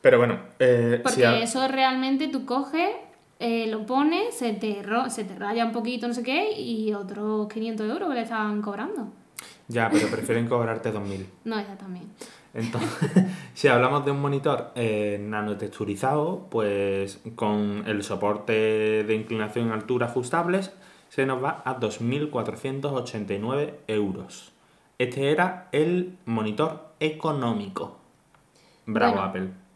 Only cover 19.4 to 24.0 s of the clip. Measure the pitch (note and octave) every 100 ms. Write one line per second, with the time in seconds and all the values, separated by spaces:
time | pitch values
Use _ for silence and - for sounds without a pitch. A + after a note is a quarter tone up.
19.4 | G#2+ A#2+ A#2 A2 G#2 B2 A#2+ C3 B2 E3+
20.4 | E3+ F#3 F#3+ - - - _ - C3+ B2+
21.4 | C#3 - C3 A#2+ A2 - A#2 C#3 D3+ B2+
22.4 | G#2+ - C3+ C3+ C#3+ C3+ A#2+ A2 G2 G2+
23.4 | A2 C#3 D3+ - - G#2+